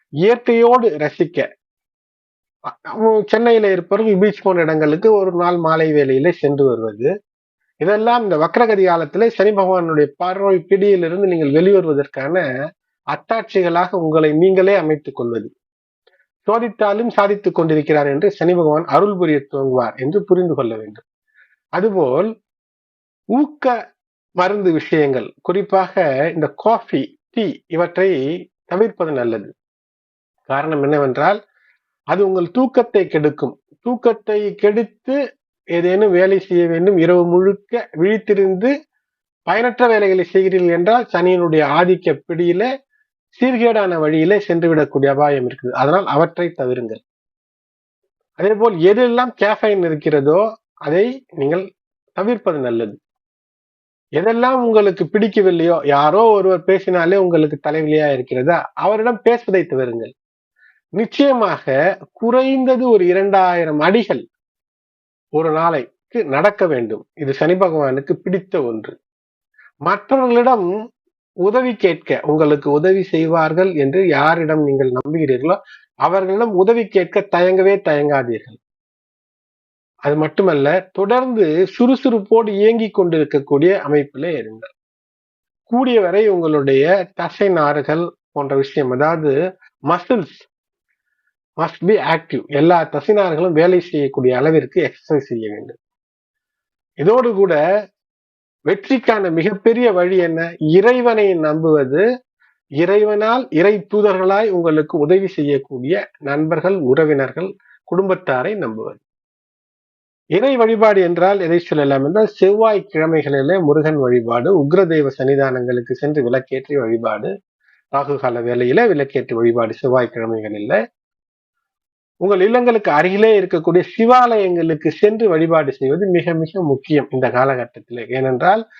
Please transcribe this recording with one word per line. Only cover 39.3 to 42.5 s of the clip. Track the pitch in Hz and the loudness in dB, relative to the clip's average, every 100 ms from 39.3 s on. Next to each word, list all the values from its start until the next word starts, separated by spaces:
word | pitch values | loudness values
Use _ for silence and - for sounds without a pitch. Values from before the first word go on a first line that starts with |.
| _ - | _ -4
பயனற்ற | 214 240 240 247 | -2 -2 0 2
வேலைகளை | 220 202 185 175 | 4 2 0 0
செய்கிறீர்கள் | 196 190 185 175 170 | 0 2 2 2 0
என்றால் | 175 233 233 | 2 0 0
சனியினுடைய | 180 180 185 170 156 143 | -2 2 2 2 2 2
ஆதிக்க | 151 180 180 180 139 - | 2 2 0 -2 -4 -4
பிடியிலே | 165 175 | -4 -2